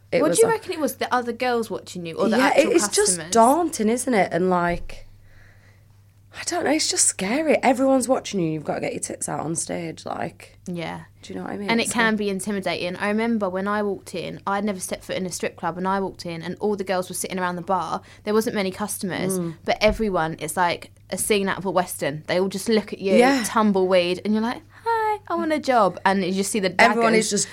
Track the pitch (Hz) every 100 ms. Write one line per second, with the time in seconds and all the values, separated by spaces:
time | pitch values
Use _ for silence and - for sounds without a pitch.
0 | - - 302 - 453 440 - 330 269 -
1 | 226 247 240 233 254 240 220 185 - 180
2 | 170 160 208 226 262 - 311 339 311 392
3 | 415 - 165 226 226 302 339 - 214 247
4 | 269 220 175 165 185 180 175 170 - -
5 | - - - - - - - _ _ _
6 | _ _ - - - 339 - 302 - 359
7 | - - 190 269 311 233 240 254 269 269
8 | 226 247 - 202 160 156 151 139 - -
9 | - - - 156 147 165 - 180 165 -
10 | - - 170 - - - - 175 160 170
11 | 160 - - 190 180 196 202 226 196 226
12 | 226 214 202 190 214 202 185 165 175 180
13 | 208 214 233 226 196 185 196 208 208 185
14 | - 175 156 160 - 202 214 185 - 196
15 | - - 185 - 214 - 170 175 185 196
16 | 190 - 175 165 165 180 208 202 190 185
17 | 180 - - 185 180 180 170 185 165 185
18 | - - 208 214 226 214 190 185 208 -
19 | 190 139 185 190 170 160 - - 214 214
20 | 220 180 160 160 156 - 175 - - -
21 | - 185 - 208 196 - 190 180 180 -
22 | 151 151 - 175 196 190 233 220 208 -
23 | 190 214 247 269 208 233 214 190 185 185
24 | 175 180 202 214 226 262 - - 453 453
25 | 427 415 - 339 330 311 - 247 190 175
26 | 196 196 180 190 196 226 185 185 226 226
27 | 226 220 - 208 -